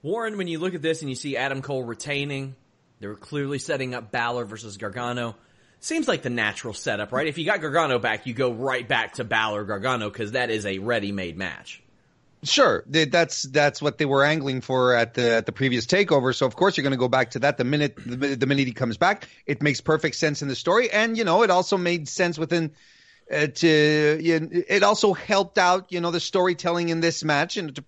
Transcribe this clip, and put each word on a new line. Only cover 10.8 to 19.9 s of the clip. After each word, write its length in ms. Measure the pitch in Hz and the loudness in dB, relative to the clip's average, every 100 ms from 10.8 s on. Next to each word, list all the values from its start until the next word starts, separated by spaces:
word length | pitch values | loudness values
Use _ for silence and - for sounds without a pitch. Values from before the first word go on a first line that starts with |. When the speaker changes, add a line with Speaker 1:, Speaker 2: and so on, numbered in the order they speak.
| 104 120 101 101 90 80 | -2 -2 -2 -4 -6 -6
Speaker 1:
match. 440 | 95 - - - _ _ _ _ _ _ | -8 -8 -16 -20 _ _ _ _ _ _
Speaker 2:
Sure, 400 | 147 - 240 104 - | -2 4 4 4 0
Th-, 180 | 151 151 | 0 2
that's, 340 | 170 160 - | 2 0 -2
that's 380 | 139 139 143 - | -2 2 2 2
what 160 | 147 - | -4 -2
they 80 | 147 | 0
were 200 | 135 143 | 4 4
angling 340 | 156 139 131 | 2 -2 -6
for 340 | - 131 123 | -2 2 4
at 200 | 120 117 | 4 2
the, 220 | - 120 113 | 2 2 2
at 100 | 107 | 0
the 80 | |
previous 320 | - 135 123 110 | -2 0 0 2
takeover. 500 | 185 202 143 127 123 | 2 4 4 2 2
So 100 | 131 | 0
of 120 | - | 4
course 180 | 196 170 | 2 2
you're 80 | |
gonna 140 | 139 131 | -2 0
go 100 | 123 | 2
back 240 | 131 123 | 2 0
to 80 | 120 | 0
that 180 | 139 - | 0 2
the 60 | |
minute, 320 | 123 147 147 - | 0 2 0 -4
the 220 | 117 123 | -10 -4
minute, 220 | 139 135 | -2 0
the 40 | 131 | 0
minute 220 | 139 131 | 2 0
he 60 | |
comes 240 | 113 120 110 | -2 -4 2
back. 320 | 175 202 - - - | 2 0 -8 -16 -6
It 160 | 147 | -2
makes 180 | 147 139 | 0 0
perfect 360 | - | 0